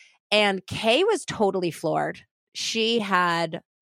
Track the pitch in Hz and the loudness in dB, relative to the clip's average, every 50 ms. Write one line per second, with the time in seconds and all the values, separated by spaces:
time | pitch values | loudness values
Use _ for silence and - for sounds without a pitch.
0 | - _ _ _ _ _ 208 214 208 202 190 185 - - - - - 226 240 302 | -20 _ _ _ _ _ 2 2 4 2 0 -2 -6 -8 -8 -2 2 2 4 4
1 | 381 453 415 285 - - - - 214 196 185 190 180 170 - - - 156 156 156 | 4 2 0 0 -2 -6 -2 0 0 0 0 0 -2 -4 -4 -4 -4 -2 -2 -2
2 | 147 156 - - - _ _ _ _ _ - - - - - 226 220 226 233 233 | -2 -4 -6 -10 -16 _ _ _ _ _ -12 -8 -8 -4 -2 0 0 2 0 0
3 | 208 196 190 180 180 175 170 170 170 160 165 165 - _ _ _ | 0 0 2 2 2 2 2 0 -2 -4 -6 -10 -14 _ _ _